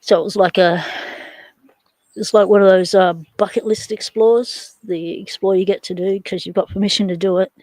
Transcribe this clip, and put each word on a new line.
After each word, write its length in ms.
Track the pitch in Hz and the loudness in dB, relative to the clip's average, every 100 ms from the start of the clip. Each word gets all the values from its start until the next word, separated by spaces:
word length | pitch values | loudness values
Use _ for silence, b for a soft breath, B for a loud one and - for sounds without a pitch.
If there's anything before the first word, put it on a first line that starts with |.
So 180 | - 175 | 2 0
it 40 | |
was 120 | 170 208 | 0 0
like 220 | 185 - | 0 2
a, 280 | 180 170 156 B B B B B B B _ _ _ _ _ - | 2 0 -6 B B B B B B B _ _ _ _ _ -10
it's 180 | 214 | 0
like 140 | 214 196 | 4 6
one 140 | 208 | 6
of 80 | 196 | 6
those, 240 | 190 180 | 6 4
uh, 200 | 196 185 170 156 _ | 4 2 0 -10 _
bucket 280 | 202 - 220 | -2 -2 -4
list 260 | 214 - | -4 -4
explores, 840 | 220 - - 220 233 240 - - _ | -10 -10 0 2 2 0 -10 -18 _
the 360 | - 175 165 - | -10 -8 -8 -10
explore 360 | 196 - 190 190 | -12 -6 0 0
you 100 | 190 | 0
get 180 | 196 | -4
to 100 | - | -4
do 280 | 180 185 196 | -6 -4 -4
cause 240 | 185 185 170 | -6 -10 -8
you've 100 | 180 | -6
got 140 | 185 | -4
permission 380 | - 196 - 202 | -2 -4 -2 -4
to 100 | 175 | -2
do 220 | 190 180 | -2 0
it. 120 | 185 _ | -2 _